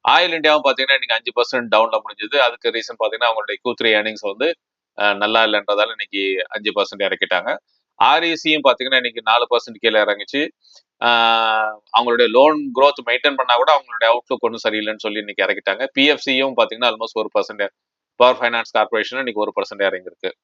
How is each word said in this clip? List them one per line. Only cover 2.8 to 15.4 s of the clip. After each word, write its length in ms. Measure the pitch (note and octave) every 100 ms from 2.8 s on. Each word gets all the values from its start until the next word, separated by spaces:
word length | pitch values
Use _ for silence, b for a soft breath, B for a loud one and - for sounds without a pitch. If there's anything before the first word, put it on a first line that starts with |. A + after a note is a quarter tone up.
| A2 A#2 A2
பாத்தீங்கன்னா, 240 | A2+ A#2+
அவங்களுடைய 260 | A2+ G#2 G2+
க்யூ 100 | B2 A#2+
த்ரீ 40 | A#2
ஏர்னிங்ஸ் 400 | G#2+ G#2+ G#2+ G#2
வந்து, 280 | G#2 D3+ E3 _ _ _ -
அ, 120 | G#2
நல்லா 300 | G2+ G#2 A2+
இல்லைன்றதால 460 | A2 G#2+ G2+ G#2 A2
இன்னைக்கு 560 | G#2+ G#2 G2 G2 F#2+ F2+
அஞ்சு 220 | G#2+ G#2 G2+
பர்சன்ட் 280 | F#2+ G2
இறக்கிட்டாங்க. 540 | G2 F#2+ G2 F#2 G#2+ - _ _ _ _
ஆர் 280 | A#2+ D3+
இ 100 | E3+
சியும் 300 | D#3+ D#3+ D#3
பாத்தீங்கன்னா, 320 | C3+ B2 C3 C3
இன்னைக்கு 260 | B2 A2+
நாலு 240 | A2 A#2 A#2+
பர்சன்ட் 300 | A#2+ B2 G#2+
கீழே 200 | A2+ G#2+
இறங்குச்சு. 480 | G#2 G2+ G2+ C#3 E3 _ b b _ _
அ, 60 | A#2+ A#2 A2+ A2+ A2+ A2 A2 G#2+ _ A2
அவங்களுடைய 300 | A#2+ A#2+ A#2
லோன் 420 | A#2 D3 D3+ C#3+ B2
க்ரோத் 220 | C#3+ C#3+ A#2+
மெயின்டெயின் 300 | B2 D3 C3+
பண்ணா 200 | B2 A#2+
கூட 220 | C#3 C#3+
அவங்களுடைய 300 | - A#2 A#2
அவுட்லுக் 320 | A#2+ _ C3
ஒன்றும் 200 | A#2 A2+ A2+
சரியில்லைன்னு 280 | G#2+ G#2+ A2
சொல்லி 220 | A2 G#2+
இன்னைக்கு 240 | G#2 G2